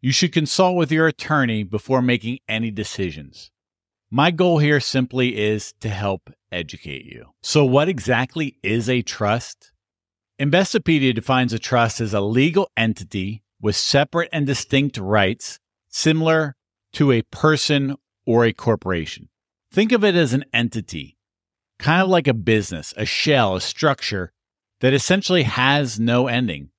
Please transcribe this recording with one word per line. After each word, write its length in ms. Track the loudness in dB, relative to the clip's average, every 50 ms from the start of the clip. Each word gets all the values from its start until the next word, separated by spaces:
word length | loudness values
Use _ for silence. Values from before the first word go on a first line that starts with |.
You 120 | 0 0
should 180 | 0 2 0 0
consult 460 | 0 -2 -2 0 2 2 2 2 4
with 160 | 0 0 0
your 160 | 2 2 2 2
attorney 560 | 0 -2 -6 -2 0 0 2 0 0 -2 -4
before 360 | -4 -6 -6 -2 0 0 0
making 380 | 2 2 0 0 -2 -6 -10 -10 _ -6
any 220 | -6 -4 -4 -4
decisions. 800 | -4 -6 -8 -8 -6 -6 -6 -6 -6 -10 -16 -18 -20 -20 -20 -20 _ _ _ _ _ _ _ _ _ _ _ _
My 200 | 0 2 2 2
goal 280 | 2 2 2 2 4 4
here 200 | 4 4 2 2
simply 580 | 0 -2 -2 -2 -2 -2 -2 -2 -2 0 0
is 360 | 0 0 0 0 -2 -4 -10 -16 _
to 80 | -8 -8
help 420 | -6 -4 -4 -4 -4 -6 _ -20 -20 _ _ _
educate 520 | -10 -10 -10 -10 -14 -16 -14 -14 -14 -14 -14
you. 260 | -16 -20 -20 -20 _ _ _
So 220 | -10 0 2 2 4
what 240 | 4 4 4 2 2
exactly 680 | -2 -4 -2 0 0 0 0 -4 _ -8 -8 -8 _ _
is 260 | -4 -2 -2 0 0 0
a 140 | 0 -2
trust? 720 | -2 -4 -6 -4 0 0 0 -2 -2 -10 -18 _ _ _ _ _ _ _ _ _ _ _ _ _ _ _ _ _
Investopedia 760 | -2 2 2 2 2 2 -2 -2 0 2 2 2 2 2
defines 400 | 0 0 -2 0 0 0 2 0
a 60 | -2 -6
trust 420 | -4 0 2 2 2 2 0 -4
as 140 | -6 -2 -2
a 60 | -2
legal 500 | 0 2 2 2 2 4 2 0 -2 -2 _
entity 680 | 0 0 0 0 -4 -8 -8 -6 -6 -6 -6 -8 -12 _ _ _ _
with 140 | -2 -2 -2
separate 540 | -2 -2 0 2 2 2 2 -2 -4 -4 -2
and 140 | -4 -4 -2
distinct 520 | -2 -2 -4 -4 _ 0 0 0 0 -4 -6
rights, 600 | -4 0 2 2 2 2 0 -4 -10 -16 -16 -18 _ _ _ _ _ _
similar 680 | -8 0 2 2 2 2 2 2 2 2 0 -2 -8 _ _ _ _ _ _ _
to 180 | -2 2 4 4
a 120 | 4 2
person 720 | 0 _ -6 0 2 2 2 2 0 0 0 0 0 -4 -6 -10 _ _ _ _ _
or 200 | 0 2 4 4
a 80 | 2
corporation. 760 | 0 -2 0 0 0 0 -2 -4 -4 -4 -4 -8 -12 -16 -18 _ _ _ _ _ _ _ _ _
Think 180 | 0 0 2 2
of 140 | 2 2 2
it 100 | 2 4
as 180 | 2 2 2
an 120 | 0 -2 -2 _
entity, 640 | -2 -2 -2 -2 -4 -6 -10 -8 -12 -12 -12 -12 _ _ _ _ _ _ _ _ _ _ _ _ _ _
kind 200 | -2 0 2 2
of 80 | 2 4
like 200 | 2 2 2 2
a 60 | 0
business, 600 | 0 2 4 2 2 2 -2 -8 -10 -10 -12 -8
a 100 | -8 -6
shell, 500 | -4 -4 -2 0 2 4 4 4 2 0
a 40 | -2
structure 720 | -4 -6 -6 0 0 0 0 0 -4 -6 -6 -6 -6 -8 _ _ _ _ _ _ _ _ _ _
that 160 | 2 2 2
essentially 480 | 2 2 2 0 0 2 0 0 2
has 560 | 2 0 0 2 2 4 4 2 0 -2 -2 -2
no 300 | 0 2 2 2 2 2
ending. 400 | 0 -2 -2 -2 -4 -8 -10 -16 _